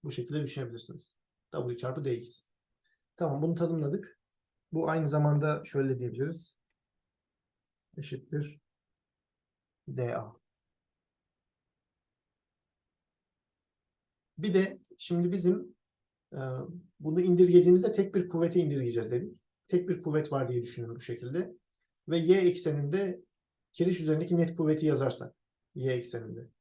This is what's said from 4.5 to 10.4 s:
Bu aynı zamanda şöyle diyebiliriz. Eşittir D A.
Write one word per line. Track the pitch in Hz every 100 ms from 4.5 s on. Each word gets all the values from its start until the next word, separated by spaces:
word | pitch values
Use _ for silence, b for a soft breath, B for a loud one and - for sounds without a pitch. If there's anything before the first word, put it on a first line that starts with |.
| _ _
Bu | 160 165
aynı | 160 156
zamanda | 151 147 147 151 147
şöyle | - 143 135 123
diyebiliriz. | 120 107 143 170 - _ _ _ _ _ _ _ _ _ _ _ _ _ _ -
Eşittir | 147 131 - 147 147 - _ _ _ _ _ _ _ _ _ _ _ _ -
D | 131 120 117
A. | 110 -